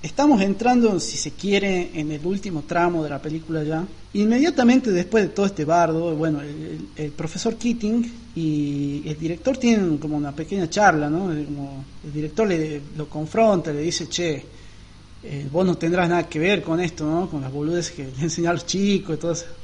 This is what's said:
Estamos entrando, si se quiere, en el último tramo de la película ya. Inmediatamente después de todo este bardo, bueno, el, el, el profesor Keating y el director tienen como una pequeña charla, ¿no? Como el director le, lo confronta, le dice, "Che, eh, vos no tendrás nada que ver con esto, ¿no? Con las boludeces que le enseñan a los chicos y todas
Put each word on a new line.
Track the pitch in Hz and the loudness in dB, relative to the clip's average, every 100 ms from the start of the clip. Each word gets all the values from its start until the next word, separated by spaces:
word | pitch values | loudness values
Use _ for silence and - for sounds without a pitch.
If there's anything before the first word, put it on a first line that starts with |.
Estamos | 156 - 294 240 | -6 2 6 6
entrando, | 196 196 233 247 226 185 | 4 2 4 6 4 2
si | - - | -2 -6
se | 151 - | -8 -4
quiere, | 196 202 196 185 175 165 | 0 2 2 0 -2 -6
en | 151 | -6
el | 151 165 | -4 -2
último | 196 196 160 | -4 -4 -6
tramo | 143 170 175 170 | 0 2 4 2
de | 151 | -2
la | 143 | -4
película | 156 160 160 160 | -6 -6 -4 -2
ya. | 151 160 190 - - | 0 -2 -4 -10 -6
Inmediatamente | 202 214 240 320 285 240 262 247 | 0 4 4 4 6 6 6 4
después | 180 180 226 180 | 0 2 2 2
de | |
todo | - 196 | 2 0
este | 196 | 0
bardo, | 147 170 170 160 170 151 | 2 4 4 2 0 0
bueno, | 160 147 | 0 -2
el, | 147 | -4
el, | 151 156 156 - - | -10 -10 -10 -12 -8
el | 151 | -8
profesor | - 160 185 233 233 | -6 -8 -4 -4 -2
Keating | 240 226 208 233 233 - - | -2 0 0 0 -2 -6 -12
y | - 160 151 147 143 143 143 151 | -4 0 0 0 -2 -2 -4 -6
el | 151 | -4
director | 160 170 - 269 | -4 -2 -2 2
tienen | 233 220 180 147 | 4 4 4 0
como | 151 151 | -2 -2
una | 147 143 | -4 -6
pequeña | 160 196 165 | -4 -2 -2
charla, | 196 202 160 147 | 6 6 6 2
¿no? | 160 190 151 143 | -2 -2 -4 -4
Como | 143 139 135 135 - | -8 -8 -10 -14 -14
el | 156 | -8
director | 147 151 151 220 | -6 -4 0 2
le, | 170 156 147 143 156 | 2 -2 -6 -10 -10
lo | 147 | -8
confronta, | 151 156 - 226 190 160 | -6 -2 4 4 4 0
le | 147 | -4
dice, | 160 165 160 | -2 -4 -6
"Che, | - 175 139 - - - - - - - - | -4 -2 -4 -8 -18 -20 -20 -20 -20 -20 -18
eh, | - 143 143 | -10 -8 -4
vos | 156 185 | 2 2
no | 170 | 2
tendrás | 165 180 175 | 2 2 2
nada | 175 - | 2 0
que | 151 | 0
ver | 170 196 | 2 0
con | 151 165 | 0 -2
esto, | 175 - 151 | -2 -2 -2
¿no? | 160 185 | 0 -2
Con | 156 | -4
las | 131 | -6
boludeces | 139 147 175 165 - | -4 -2 -2 -4 -8
que | 135 | -10
le | 131 | -4
enseñan | 160 160 170 | -4 0 0
a | |
los | 170 - | -2 -2
chicos | 185 202 190 - 151 | 0 2 0 0 -4
y | |
todas | 170 165 - - | -2 -4 -6 -12